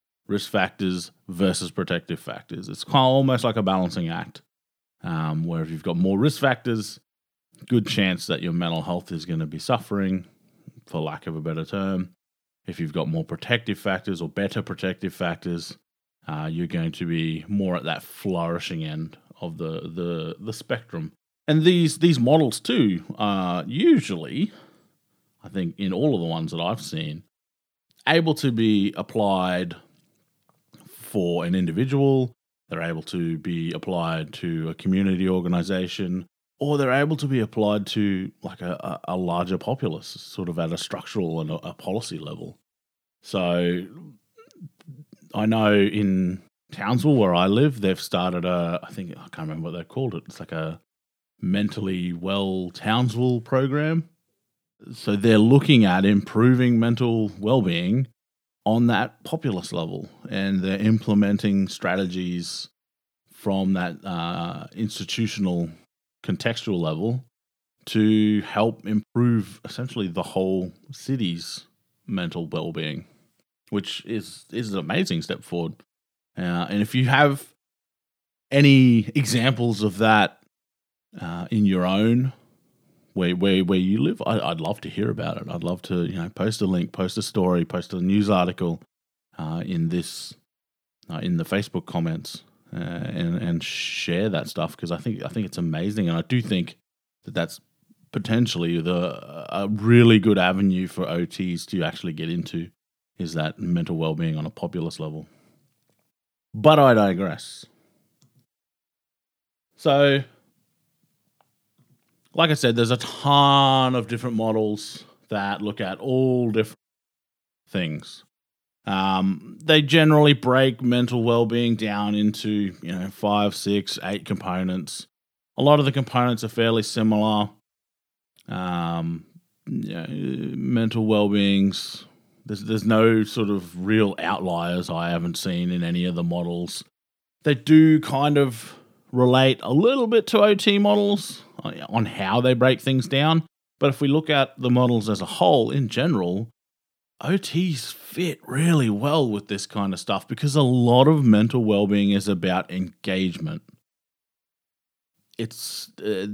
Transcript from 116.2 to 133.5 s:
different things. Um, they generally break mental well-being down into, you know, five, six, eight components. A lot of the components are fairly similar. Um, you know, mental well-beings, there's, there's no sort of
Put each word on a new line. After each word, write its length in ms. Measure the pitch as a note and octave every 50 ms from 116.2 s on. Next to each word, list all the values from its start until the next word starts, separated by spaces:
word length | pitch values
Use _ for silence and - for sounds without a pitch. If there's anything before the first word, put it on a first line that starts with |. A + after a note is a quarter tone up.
| C3 B2+ B2+ B2 A#2+ A2+
different 300 | G#2 A2 A2 - - _ _ _ _ _ _ _ _ _ _ _ _ _ _ _ _ _ _
things. 560 | _ - F#2+ F2 D#2+ D2+ D2+ - - - - _ _ _ _ _ _ _ _ _ _ _ _ -
Um, 720 | G2+ G2 F#2+ F#2+ F#2+ F#2+ F#2 F#2+ G2 F#2 D2+ - - - -
they 200 | D#3 D#3+ D#3 D#3
generally 500 | D3 C3 D3+ E3 D#3 D#3 D3+ D3+ D3 D3
break 500 | C#3 A2+ - B2+ B2+ C3 C3+ C3+ A#2 -
mental 420 | C3 A#2+ B2 B2 B2 A2+ B2 A#2+ A2+
well-being 520 | A#2+ A#2 A#2+ A#2 G#2+ A#2 A#2+ A#2+ A#2 A2+
down 400 | G#2 A2 G#2 G2+ G2+ G#2 G#2 G#2
into, 580 | G#2 G#2 G#2 G#2 - - G#2+ G#2+ G#2 G2+ F#2+ F2 -
you 100 | - E2+ F#2
know, 160 | F2+ F#2 F#2+
five, 440 | - - A2 G#2 G#2 G#2 G#2 G2+ -
six, 460 | - - G2 G2+ G2+ F#2 - - -
eight 220 | - F#2 G#2 F#2+ -
components. 840 | - G2+ F2+ - F#2 F2+ F#2 F#2+ F#2 F#2 F#2 D2+ - - - - _ _ _ _ _ _ _ _ _ -
A 40 | -
lot 180 | C3 D3 D3 D3
of 60 | C#3
the 60 | C#3
components 500 | - C#3 A#2+ - - B2 B2 B2 A#2+ A2 A#2
are 20 |
fairly 360 | A2 - A#2 A2+ A2+ A2+ A2+ G#2+
similar. 640 | - - A#2+ A2 A2 G#2+ G#2 G#2+ A2 G#2+ G#2 G#2 G2+ _ _ _ _ _ _ _ _ _ _ _ _ _ _ _ _ _ _ _
Um, 800 | - - F#2 F2+ F2+ F2 F2 E2+ E2+ E2+ E2 E2 E2 E2 E2 - _ _ - _ _ _ _ - -
you 240 | - - - - -
know, 140 | E2+ - -
mental 960 | - - G2 C3 C3 - - - - - - B2+ B2 A#2 A2+ A2 A#2 A#2 A2
well-beings, 1000 | G#2+ G#2+ G#2 G#2 G2+ G2+ G#2 G2+ G2 G2 G2 G2 G2 F#2+ - - - - - - - _ _ _ _ _ _ _
there's, 180 | - G#2 F#2+ G2+
there's 220 | G#2+ A2 G#2+ F#2+
no 380 | A2 A2 A2 A2 A2+ A2+ A2 G#2+
sort 240 | - - B2 G#2+
of 360 | G2+